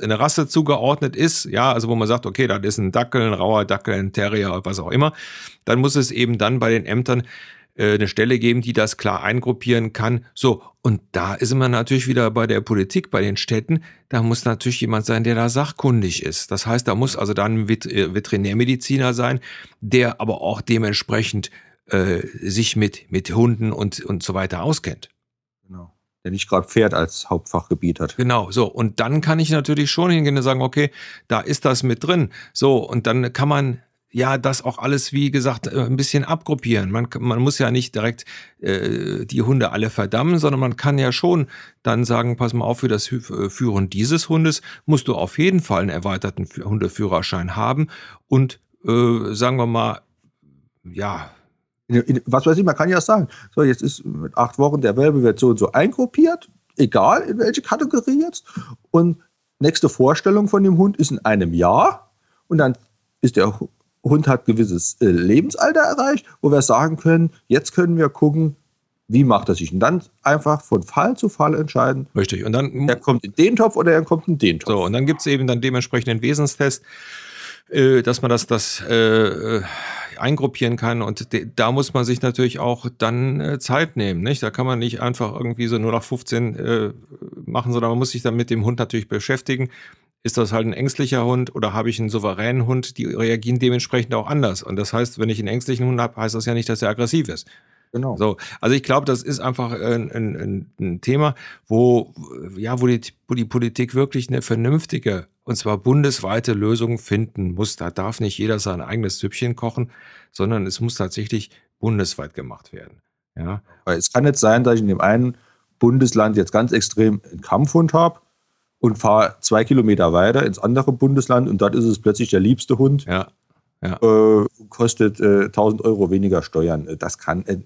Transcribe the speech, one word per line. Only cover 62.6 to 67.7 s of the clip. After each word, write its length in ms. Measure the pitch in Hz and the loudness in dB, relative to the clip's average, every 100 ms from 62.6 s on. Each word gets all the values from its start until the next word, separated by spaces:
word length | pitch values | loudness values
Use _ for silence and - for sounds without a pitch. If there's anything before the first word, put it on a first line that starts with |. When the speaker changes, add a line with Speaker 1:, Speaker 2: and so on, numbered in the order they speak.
| 135 123 _ _ _ _ | 2 0 _ _ _ _
Speaker 2:
ist 160 | 123 104 | 0 2
der 220 | 101 101 | 2 0
Hu-, 100 | - _ _ _ | -10 _ _ _
Hund 240 | 120 151 156 | 2 2 4
hat 180 | 127 - | 2 2
gewisses, 520 | 113 107 87 - - | 2 2 0 -4 0
äh, 60 | 107 | 2
Lebensalter 760 | 87 90 127 262 - 294 311 | 4 4 4 2 0 0 2
erreicht, 440 | 294 285 269 294 - - | 2 0 0 -2 -4 -4
wo 100 | 147 | 2
wir 100 | 143 | 2
sagen 340 | - 120 160 156 | 4 2 2 0
können, 360 | 165 165 165 - - | 2 4 2 -2 0
jetzt 260 | 131 - | 0 0